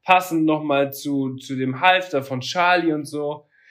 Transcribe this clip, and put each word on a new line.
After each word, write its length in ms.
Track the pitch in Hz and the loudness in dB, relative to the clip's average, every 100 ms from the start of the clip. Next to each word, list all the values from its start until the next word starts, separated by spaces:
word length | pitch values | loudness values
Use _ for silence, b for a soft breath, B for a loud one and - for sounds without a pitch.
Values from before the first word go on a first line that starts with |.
passend 420 | - 185 180 165 156 | 4 4 4 0 2
noch 180 | 151 | 0
mal 280 | 151 139 139 | 0 0 0
zu, 440 | 135 147 139 135 131 | -4 -6 -4 -4 -6
zu 200 | - 131 | -8 -4
dem 240 | 131 131 | -4 2
Halfter 440 | 180 185 185 - | 4 4 2 -4
von 160 | - 127 | -4 -6
Charlie 500 | 123 180 175 165 165 | -6 0 2 2 2
und 140 | 151 139 | -2 -4
so. 400 | 147 147 147 b b b | -6 -6 -8 b b b